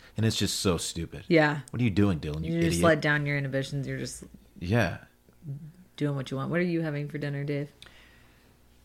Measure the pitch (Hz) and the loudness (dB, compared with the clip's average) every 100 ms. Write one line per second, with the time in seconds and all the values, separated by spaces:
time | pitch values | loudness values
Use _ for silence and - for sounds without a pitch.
0 | - - 110 - 101 - 101 82 - - | -10 0 2 2 0 0 2 2 0 -6
1 | 82 - - 160 151 147 - 113 123 95 | -8 -8 2 4 4 0 -6 0 2 4
2 | 101 82 78 76 82 165 170 170 170 156 | 4 4 -2 -4 -2 0 2 4 4 4
3 | 151 147 143 143 139 135 135 143 131 135 | 2 0 0 -2 -2 -2 -2 -4 -4 -6
4 | 127 - - - - - 87 117 92 - | -8 -10 -16 -20 -20 -8 0 2 2 -2
5 | - _ _ - 160 139 156 175 185 - | -12 _ _ -20 -14 -12 -14 -20 -16 -4
6 | 147 139 127 131 135 160 180 165 160 143 | -2 -2 -4 -6 -2 0 0 0 -2 -4
7 | 143 147 147 139 143 143 143 - - - | -6 -6 -6 -4 -4 -4 -6 -10 -20 -20
8 | - - - _ _ _ _ _ | -20 -20 -20 _ _ _ _ _